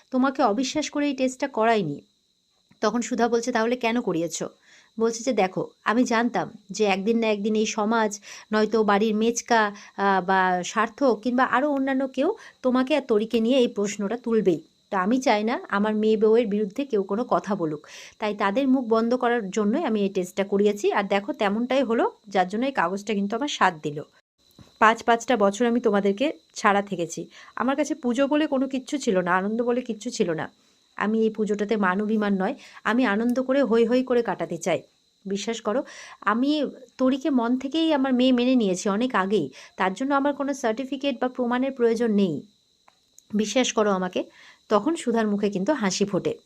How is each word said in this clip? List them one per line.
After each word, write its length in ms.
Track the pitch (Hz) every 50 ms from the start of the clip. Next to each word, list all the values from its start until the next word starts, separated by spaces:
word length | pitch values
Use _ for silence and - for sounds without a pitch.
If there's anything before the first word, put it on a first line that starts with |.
| _ -
তোমাকে 320 | 262 254 262 277 262 -
অবিশ্বাস 480 | 262 208 202 262 262 - - 311 294 -
করে 160 | - 294 294
এই 80 | 285 262
টেস্টটা 340 | 269 262 254 254 - 285 269
করাইনি।" 520 | - 220 220 233 226 214 175 147 143 - - _ _ _ _ _ _ _ _ _ _ _ _ _ _ -
তখন 200 | - 208 220 240
সুধা 280 | 226 - 254 208 233 233
বলছে, 240 | 233 233 233 254
"তাহলে 240 | 240 220 220 240 254
কেন 240 | 247 233 226 233 247
করিয়েছ?" 420 | 233 196 170 160 170 160 - - - - - _ _ _ - - _ _ - 220
বলছে 220 | 226 233 226 226
যে, 100 | - 262
"দেখো, 380 | 233 220 185 190 - 175 - - _ _ -
আমি 200 | - 214 247 247
জানতাম 460 | 208 226 220 233 240 - 180 151 - - - _ -
যে 140 | 185 - 214
একদিন 340 | 202 190 196 185 226 226 226
না 80 | 220
একদিন 280 | 220 214 202 202 226 214
এই 120 | 214 220
সমাজ, 540 | 208 - 220 208 220 233 226 214 208 202 - - - - - - -
নয়তো 320 | 214 214 214 208 226 220 214
বাড়ির 300 | 208 202 202 220 220 208
মেচকা, 480 | 214 226 233 233 - - - 233 220 214
আহ, 580 | 208 208 - - - - - 196 196 190 185 180
বা 380 | 190 190 190 185 185 180 180
সার্থক 580 | 175 - - 220 220 214 - - 285 254 254 208
কিংবা 220 | 208 254 247 262 254
আরও 260 | - - 254 285 302
অন্যান্য 380 | 277 277 269 269 262 262 277 262
কেউ 260 | - 254 285 381 453 - - - - _
তোমাকে 340 | - 254 247 254 254 262 302
আর 40 | 277
তরিকে 400 | 262 - 220 208 220 220 240 226
নিয়ে 180 | 220 233 269 262
এই 100 | 240 233
প্রশ্নটা 480 | - 202 208 202 - - 202 196 233
তুলবেই। 440 | 240 - 233 226 220 202 190 160 151 - _ _ _ _ -
তা 100 | 208 190
আমি 200 | 185 208 262 262
চাই 240 | 262 269 214 208 214
না 160 | 226 277 370 392 -
আমার 260 | 202 202 208 214 214
মেয়ে 220 | 214 214 220 220
বউয়ের 300 | 202 220 214 220 240 247
বিরুদ্ধে 380 | 196 208 208 214 202 - 277 285
কেউ 180 | - 226 196
কোনো 220 | 190 - 196 226 254
কথা 300 | - - 175 - 196 202
বলুক, 320 | 175 165 156 151 151 - - - - - - - -
তাই 160 | 220 214 208
তাদের 340 | 208 208 202 202 262 277 262
মুখ 160 | 254 269 240
বন্ধ 300 | 214 226 226 233 233 254
করার 360 | 254 247 233 240 240 196 185
জন্যই 340 | - 220 202 208 240 330 349
আমি 160 | 240 220 208
এই 80 | 202 196
টেস্টটা 360 | 196 190 180 - - 196 190
করিয়েছি। 480 | 196 202 196 208 208 208 208 - 403
আর 120 | 349 214 202
দেখো, 280 | 190 202 202 202 302
তেমনটাই 500 | 302 - 214 196 202 226 240 254 254 277
হলো, 300 | 254 214 233 247 359 466 - _ - 208
যার 200 | 202 190 180 185
জন্য 180 | 214 220 254
এই 60 | 277
কাগজটা 420 | 269 202 170 175 196 202 202 226 214
কিন্তু 220 | 202 202 202 233
আমার 120 | 226 285 294
সাথ 260 | - - 208 185 170 156
দিল। 200 | - 151 147 147 - _ _ _ _ _ _ _ _ _ _ - - _ _ -
পাঁচ, 240 | 233 214 226 220
পাঁচটা 340 | - 240 233 233 - - 247
বছর 300 | 208 202 196 202 - 247
আমি 140 | 233 233 240
তোমাদেরকে 520 | 247 220 202 202 196 202 196 208 269 320 - - _ _ -
ছাড়া 280 | - - 208 196 202
থেকেছি, 440 | 202 202 190 170 170 160 - 165 175 - - - - - -
আমার 200 | - 233 262 277
কাছে 180 | 302 294 294 302
পুজো 320 | - - 247 226 269 277
বলে 200 | 262 302 302 311
কোনো 220 | 294 277 254 269 269
কিচ্ছু 300 | 269 262 262 - 302 269
ছিল 200 | - 240 185 185
না, 180 | 180 175 180
আনন্দ 260 | 185 190 208 220 240
বলে 180 | 240 240 233 247
কিচ্ছু 300 | 247 - 214 214 - 247
ছিল 200 | 247 - 190 170
না। 200 | 156 160 120 - _ _ _ _ _ _ _ _ -
আমি 220 | - - 214 220 220
এই 100 | 220 220
পুজোটাতে 460 | 220 226 214 196 208 208 208 208 226
মান 240 | 202 196 180 180 208
অভিমান 340 | 208 208 220 208 214 202 196
নয়, 200 | 185 185 226 254 - - - - - -
আমি 220 | - 220 254 254
আনন্দ 360 | 208 202 214 233 247 240 262
করে 200 | 262 262 262 285
হৈ 220 | 262 196 226 233 233
হৈ 180 | 214 247 262
করে 200 | 254 254 247 240
কাটাতে 340 | 226 202 170 - 170 156 175
চাই। 260 | 156 - 185 160 - - _ _ _ _ _ _ _ -
বিশ্বাস 360 | 190 196 196 - 233 226 226
করো, 200 | - 214 214 277 - - - - - - - -
আমি 440 | - 196 214 233 269 285 302 302 262 - - - - - _ -
তরিকে 320 | 254 262 277 262 320 320
মন 280 | 269 247 226 240 254 254
থেকেই 340 | 269 262 302 320 330 320
আমার 200 | 302 269 262 269 254
মেয়ে 180 | 240 254 262
মেনে 220 | 254 240 247 262 262
নিয়েছি 340 | 247 214 190 175 185 - 208
অনেক 260 | 190 202 175 - 226
আগেই, 360 | 190 185 196 214 185 143 135 - - - - -
তার 180 | - 190 185 190
জন্য 200 | - 269 285 285
আমার 200 | 277 277 294 277
কোনো 200 | 277 277 277 269
সার্টিফিকেট 680 | 269 - 220 220 247 262 262 285 262 285 277 254 -
বা 80 | 262 254
প্রমাণের 440 | 262 254 247 233 240 247 262 269
প্রয়োজন 380 | 269 254 233 226 233 233 240 226
নেই, 300 | 202 202 196 175 143 123 - - _ _ _ _ _ _ _ _ _ _ _ _ _ _ _ - 214
বিশ্বাস 380 | 208 214 202 - 262 240 -
করো 180 | - 226 208 208
আমাকে।" 340 | 190 185 185 180 - - - - - - - - - _ _ -
তখন 260 | 220 208 202 302 339
সুধার 300 | 320 - 240 226 226 220 208
মুখে 220 | 202 202 214 202
কিন্তু 220 | 202 180 190 302
হাসি 320 | 311 247 214 185 185 - 196
ফোটে, 300 | - 190 160 156 147 - - _